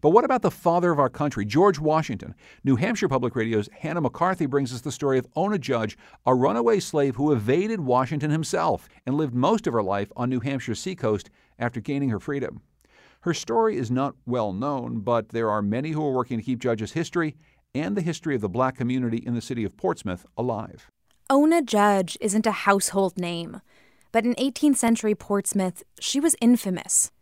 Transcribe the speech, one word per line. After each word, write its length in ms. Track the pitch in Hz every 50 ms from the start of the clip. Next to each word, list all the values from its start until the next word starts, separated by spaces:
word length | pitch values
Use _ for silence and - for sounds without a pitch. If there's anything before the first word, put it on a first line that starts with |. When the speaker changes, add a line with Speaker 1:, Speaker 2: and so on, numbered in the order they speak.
Speaker 1:
But 100 | - 147
what 140 | 170 220 277
about 160 | 277 262 247
the 100 | - 196
father 400 | - - - 175 170 175 175 175
of 80 | 170 143
our 120 | 139 127
country, 340 | - - 151 147 - - 101
George 340 | 107 101 143 185 208 190 139
Washington? 560 | 156 151 151 160 151 - 123 92 - - - _ - - - _ _
New 120 | 139 135
Hampshire 340 | 123 147 226 240 208 - 170
Public 260 | 135 131 123 139 135
Radio's 320 | 123 110 113 113 107 104 - - -
Hannah 220 | - 160 151 175
McCarthy 460 | 151 123 - - 170 180 190 180 165
brings 260 | 139 123 143 139 120 123
us 80 | 120
the 100 | - 151
story 280 | 117 - - 139 135 131
of 100 | 123 - _
Ona 220 | 156 170 202 214 190
Judge, 400 | 127 - 131 120 110 107 - _ - - - - _
a 100 | - 131
runaway 460 | 127 123 151 202 233 240 233 226 202
slave 340 | 180 - - 151 143 139 123
who 160 | 104 139 151
evaded 480 | 147 120 104 107 131 165 190 220 226 208
Washington 520 | 160 127 123 123 131 120 165 147 135 156
himself 580 | 147 160 160 - - - 160 170 120 92 - - _ - _
and 120 | - 131
lived 180 | 147 156 139 117
most 320 | 123 127 156 220 220 220
of 80 | 175 123
her 80 | 113 104
life 280 | 92 98 101 101 104 -
on 140 | - 120 123
New 100 | 131 127
Hampshire's 400 | 107 139 139 135 123 - 113 -
seacoast 480 | - 185 185 - - 110 107 98 - - _ _ _ _ _ _
after 200 | 127 120 - 120
gaining 300 | 107 - 143 139 143 135
her 100 | 113 98
freedom. 440 | - - 143 139 127 80 - - _ _ _ _ _ _ _ _ _ _ _ _
Her 140 | _ 175 160
story 420 | - - - 226 226 226 220 214
is 140 | - 135 107
not 260 | 123 127 135 143 - _ _
well 300 | - 123 127 110 104 92
known, 460 | 95 123 143 147 135 120 120 120 113
but 280 | 101 113 120 117 110 113
there 220 | - 113 113 110
are 100 | 104 107
many 300 | 104 101 104 120 143 156
who 140 | 156 151 156
are 80 | 147 131
working 260 | 127 123 123 131 113
to 60 | 104
keep 140 | - 131 117
Judge's 340 | - 127 120 107 110 101 -
history 440 | 156 170 - - 180 165 156 147 _ _ _ _ _ _ _ _
and 200 | 254 302 185 208
the 60 | 208
history 340 | 165 165 165 - - 165 143
of 60 | 120
the 80 | 101 101
black 280 | 90 117 127 131 127
community 420 | - 127 120 127 131 127 120 113 117
in 160 | - - 120
the 80 | 117 -
city 200 | - 135 120 110
of 140 | 95 -
Portsmouth 480 | _ - - 175 - - 101 90 90 - - _ -
alive. 520 | 117 127 117 104 110 90 - - - _ _ _ _ _ _ _ _ -
Speaker 2:
Ona 320 | 269 277 294 311 330 339
Judge 560 | 294 233 - 208 202 208 202 196 190 170 - -
isn't 260 | - 220 190 220 214
a 60 | 220 202
household 680 | - - 208 202 202 196 - - 196 196 185 180 -
name, 420 | 180 170 175 170 170 160 - - - _ _ _ _ _ _ _ _ _
but 140 | - 226 220
in 100 | 240 240 -
eighteenth 400 | 254 277 - - - 302 277 -
century 360 | - 226 233 220 - 214 214
Portsmouth, 680 | 214 - - 202 202 196 - - 202 185 185 175 - - _ _ -
she 180 | - - - 277
was 160 | 285 330 - -
infamous. 720 | - 233 247 226 - 202 185 - - - - - - - _ _